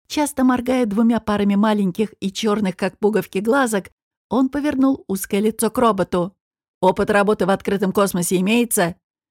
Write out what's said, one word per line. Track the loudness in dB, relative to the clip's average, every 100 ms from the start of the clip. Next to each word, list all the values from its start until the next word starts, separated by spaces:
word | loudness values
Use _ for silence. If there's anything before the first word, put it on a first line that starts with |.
| -8
Часто | -4 -4 0
моргая | 0 0 0 0 0
двумя | 2 2 0
парами | -2 0 2 2
маленьких | 2 2 0 -2 -4 -6
и | -8
черных, | -4 -2 0 -2 -2
как | -6 -2
пуговки, | 0 0 -2 -4
глазок, | 0 0 0 -2 -6 _ _ _ -4
он | 0 0
повернул | -2 -2 0 0 0 -4
узкое | -6 -4 -2
лицо | -2 -2 -4
к | 0
роботу. | 2 2 -2 -2 -4 -8 _ _ _ _
«Опыт | 0 2 0
работы | 2 2 0 0
в |
открытом | -2 -2 -2 0
космосе | 0 0 -2 -2 0
имеется?» | 2 0 0 0 -2 -4 _ _ _